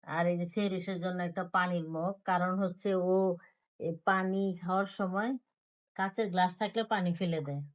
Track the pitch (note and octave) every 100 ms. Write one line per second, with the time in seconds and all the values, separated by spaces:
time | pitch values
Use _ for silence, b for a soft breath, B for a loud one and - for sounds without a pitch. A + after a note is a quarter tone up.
0 | - D#3 F3 F3 F3 - G3+ F#3+ - F3+
1 | F3+ F3+ F3 E3+ F3 F#3 F3+ F3 D#3+ D#3+
2 | F3 G3 - F3+ F3+ F#3 F#3+ F3+ G3+ F#3
3 | F3+ F#3 F#3+ F3 B B B _ D3 E3
4 | - F#3+ F#3+ F#3+ G3 F3 E3+ F#3 G3 -
5 | F#3+ F#3+ A3+ C4 _ _ _ _ _ -
6 | F#3+ F#3+ G#3+ F3+ F3+ F3+ G#3 - A3 G#3+
7 | F3+ E3+ F#3 D#3+ C#3+ C#3+ D3